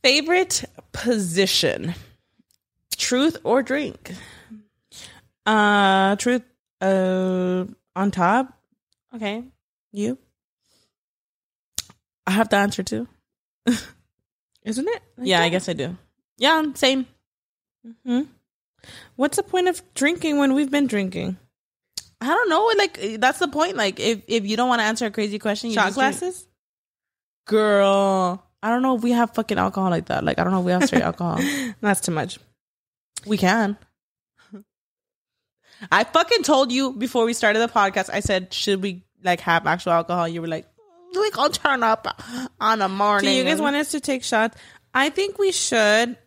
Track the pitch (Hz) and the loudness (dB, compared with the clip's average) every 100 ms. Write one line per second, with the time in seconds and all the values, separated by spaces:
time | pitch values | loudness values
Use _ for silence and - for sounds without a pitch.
0 | 269 285 311 359 370 - - - _ - | 4 2 2 0 0 -4 -6 -18 _ -6
1 | 240 226 180 165 190 - 147 - 120 175 | -2 0 0 0 0 2 0 -2 -6 -8
2 | - _ _ _ _ _ _ _ _ - | -14 _ _ _ _ _ _ _ _ -6
3 | - 247 302 - - 247 240 269 277 - | -2 2 0 0 0 0 0 -4 -6 -12
4 | - 185 - - - 214 208 _ _ - | -16 -18 -18 -20 -20 -20 _ _ _ -20
5 | - - _ _ - 214 208 202 196 190 | -20 -20 _ _ 0 4 4 4 4 4
6 | 190 202 240 247 - _ _ _ 190 190 | 2 2 0 0 -2 _ _ _ 0 2
7 | 185 185 185 185 180 180 180 - _ 185 | 2 0 0 0 0 -2 -4 -12 _ -2
8 | 202 190 175 226 262 _ _ _ _ _ | -2 2 2 2 0 _ _ _ _ _
9 | _ 240 214 220 254 _ _ _ _ 202 | _ -8 -8 -8 -12 _ _ _ _ -6
10 | 208 262 _ _ _ _ _ _ _ _ | -4 -4 _ _ _ _ _ _ _ _
11 | _ _ _ _ _ _ _ - - _ | _ _ _ _ _ _ _ -16 -16 _
12 | _ _ - 196 220 202 202 - 190 220 | _ _ -2 0 2 2 0 -4 -6 -8
13 | 240 _ _ _ _ _ - 233 - - | -8 _ _ _ _ _ -4 -4 -6 -20
14 | _ _ _ _ _ _ 208 220 330 466 | _ _ _ _ _ _ -10 -6 -4 -6
15 | _ - 247 180 170 180 185 160 139 180 | _ -8 0 2 2 0 -4 -6 -6 -8
16 | _ _ _ _ 262 320 311 262 262 269 | _ _ _ _ 2 2 0 0 0 0
17 | 254 _ _ _ _ _ _ _ 233 226 | -4 _ _ _ _ _ _ _ -20 -16
18 | 254 247 294 _ _ _ _ _ - - | -2 -2 -2 _ _ _ _ _ -20 -20
19 | - - 285 - 381 370 370 349 - - | -20 -2 -2 -2 -2 0 0 -2 -8 -2
20 | 277 339 320 285 277 269 277 285 269 208 | 0 0 0 2 2 2 2 0 0 0
21 | 190 180 185 185 _ _ _ _ _ - | -4 -4 -6 -8 _ _ _ _ _ -16
22 | - _ 247 349 453 320 453 415 403 - | -16 _ -2 0 2 2 2 2 0 -2
23 | 202 220 254 - 349 294 339 381 202 - | -8 0 0 2 -4 0 -2 0 -2 -2
24 | 135 220 - 233 196 214 254 233 214 226 | -2 -2 -2 -2 -2 -2 2 2 0 0
25 | 233 202 208 202 214 214 233 220 196 202 | -4 -2 -4 -4 -4 -4 -4 0 0 2
26 | 269 285 359 359 - _ _ _ _ _ | 0 0 -8 -8 -18 _ _ _ _ _
27 | _ _ _ _ - 214 214 202 196 196 | _ _ _ _ -2 2 4 4 6 4
28 | 196 190 180 185 _ _ 214 240 262 247 | 4 2 0 -4 _ _ -2 0 2 2
29 | 240 240 233 - 220 196 185 190 190 170 | 2 2 0 -2 -2 0 0 0 0 0
30 | - - - - 175 185 180 180 262 170 | -2 -2 -2 0 0 0 2 2 2 2
31 | - - 175 160 277 285 254 202 208 190 | 0 -2 -4 -2 -4 -4 -8 -4 -2 0
32 | - 156 107 - _ _ _ _ _ _ | -2 -4 -6 -10 _ _ _ _ _ _
33 | _ - 202 208 185 220 202 208 _ _ | _ -18 -4 2 4 4 2 -2 _ _
34 | _ _ _ _ _ 196 - _ _ _ | _ _ _ _ _ -20 -20 _ _ _
35 | _ _ _ _ _ _ _ _ 196 180 | _ _ _ _ _ _ _ _ 0 2
36 | - 320 349 466 - 285 269 247 269 262 | 4 2 2 2 4 2 4 0 -2 -2
37 | 240 247 226 233 214 214 233 226 196 190 | -4 0 0 2 2 2 2 2 2 0
38 | 190 196 208 190 185 - - 196 196 180 | -4 -4 -2 -2 -2 -6 -2 -2 -2 -8
39 | _ _ 185 175 - 170 160 170 180 165 | _ _ -2 -2 0 0 0 -2 0 0
40 | 165 175 170 170 165 160 - _ 427 339 | 0 -2 -2 -4 -6 -8 -10 _ _ _
41 | 349 370 427 381 294 - - 269 226 220 | -8 -2 -2 0 -2 0 -2 0 2 0
42 | - - - 240 254 _ 220 220 190 196 | -2 -10 -12 -12 -12 _ 0 2 0 0
43 | 208 208 - 262 262 311 294 285 302 302 | 2 2 2 2 2 0 0 -2 -2 -4
44 | 277 262 - 226 226 - - - _ 254 | -4 -4 -2 0 0 -4 -20 -20 _ -2
45 | 285 294 392 392 392 359 - 240 208 214 | 0 0 -4 0 0 0 0 2 4 4
46 | 240 247 | 2 -6